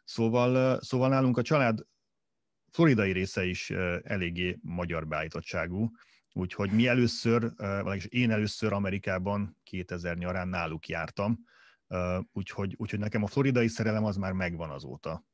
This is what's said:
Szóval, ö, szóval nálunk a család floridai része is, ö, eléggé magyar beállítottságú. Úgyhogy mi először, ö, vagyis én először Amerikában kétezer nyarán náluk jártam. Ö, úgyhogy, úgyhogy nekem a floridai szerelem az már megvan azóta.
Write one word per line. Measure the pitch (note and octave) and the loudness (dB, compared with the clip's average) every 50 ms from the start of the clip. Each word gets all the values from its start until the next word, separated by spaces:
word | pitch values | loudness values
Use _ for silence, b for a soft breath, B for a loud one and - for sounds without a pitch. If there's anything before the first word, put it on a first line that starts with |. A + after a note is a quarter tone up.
| B | B
Szóval, | - - A2+ A2+ A2+ A#2 B2 B2 B2+ B2+ | -8 -2 0 2 2 4 4 4 4 4
ö, | C3 C3 C3 B2+ - | 4 4 4 2 0
szóval | - - C3 B2 B2+ C3 | -2 -2 0 2 4 4
nálunk | C3+ C3+ C3 B2+ A#2 | 4 4 4 4 4
a | - | 2
család | A#2+ - D#3 D3 C3 A#2 A2+ - - - _ _ _ _ _ _ _ _ _ _ _ _ _ _ _ _ | 2 2 4 4 4 4 2 0 -4 -10 _ _ _ _ _ _ _ _ _ _ _ _ _ _ _ _
floridai | - - E3+ D#3 B2+ A2 G2+ F#2+ | 2 6 6 8 8 6 4 4
része | F#2 F#2 F#2 - - G#2 F#2 | 2 0 0 0 0 0 0
is, | F#2 F2+ - - - | 0 -2 -4 -6 -6
ö, | F#2+ F#2+ F#2 F2 F2 E2 | -4 -2 0 0 -2 -2
eléggé | - - G#2 F#2+ F2+ E2+ E2+ F2 F2 F2+ F2 - | -4 -4 -2 -2 -2 -2 -2 -2 -2 -2 -4 -6
magyar | - E2+ F2 F2 F2 E2 E2 D#2+ D#2+ | -8 -8 -6 -4 -4 -4 -4 -4 -4
beállítottságú. | D#2 D#2 D#2 D#2+ D#2+ - E2 - - - E2+ E2 E2+ F2+ G2+ A2+ A2+ b b b b b b b _ | -4 -4 -4 -4 -4 -6 -8 -8 -6 -4 -4 -4 -2 -2 -2 -2 -2 b b b b b b b _
Úgyhogy | - G2+ F#2 F2+ - - G2+ F#2+ | -6 -6 -6 -4 -4 -4 -2 2
mi | G#2 A2 B2 | 4 4 4
először, | B2 B2 B2+ A#2+ A2+ - - - A#2 A2+ A#2+ A#2 A2+ - | 4 4 4 4 2 0 0 2 2 2 2 2 -2 -4
ö, | - G#2 G2 G2 G2+ | -6 -4 -4 -2 -2
vagyis | G2 F#2+ G2 F#2+ F#2 | -2 -4 -4 -6 -6
én | - - B2 B2 A2+ | -4 -2 0 2 2
először | A2 G#2+ G#2+ G#2 - - A2 G#2+ | 2 2 0 -2 -2 -2 -2 0
Amerikában | G2 G2+ G2+ F#2+ G2 G2+ - G2+ F#2 F#2 F#2 G2+ G2+ G#2 G2+ E2+ - _ | 0 0 0 -2 -4 -4 -2 -2 -2 -2 -2 -2 -2 -2 -4 -6 -8 _
kétezer | _ - - F#2 F2 - F2+ E2+ F2 F2 E2+ | _ -10 -8 -8 -6 -6 -8 -6 -4 -4 -4
nyarán | F2 F2 F2+ F#2 F#2 F2+ F#2 | -4 -4 -4 -2 -4 -4 -4
náluk | F2+ F2 E2+ D#2+ D#2+ D#2+ - - | -2 -4 -4 -4 -6 -8 -8 -8
jártam. | E2+ E2 E2 - - - G2+ G#2+ A#2 A#2 b b b b b b b b _ - F#2 | -6 -6 -6 -6 -4 -2 0 0 -2 -2 b b b b b b b b _ -6 -4
Ö, | F2+ F2+ F2+ F2+ F#2 - - | -2 0 0 -2 -2 -4 -6
úgyhogy, | - G#2 F#2 - - - G2 F#2+ - | -8 -8 -8 -6 -6 -6 -6 -6 -6
úgyhogy | - - - - G#2+ | -6 -6 -6 -4 -4
nekem | G#2 G#2+ - A2 | -2 -2 0 -2
a | G#2 | -2
floridai | G2 - C#3 C3+ C#3 B2 B2 A#2 A2+ | 0 0 2 2 4 4 4 2 2
szerelem | - - G#2+ A2 G#2+ G#2+ A2 | 0 0 0 0 0 0 0
az | G#2+ F#2 | 0 0
már | G2 F#2+ F#2 | -2 -2 -2
megvan | F#2 F#2 F2+ F2 F2 D#2+ E2+ D2+ | -2 -2 -2 -2 -4 -6 -6 -8
azóta. | C#2 C#2 C#2+ C2 C2+ - - D2+ E2 - - _ | -8 -10 -10 -12 -12 -10 -8 -8 -8 -8 -10 _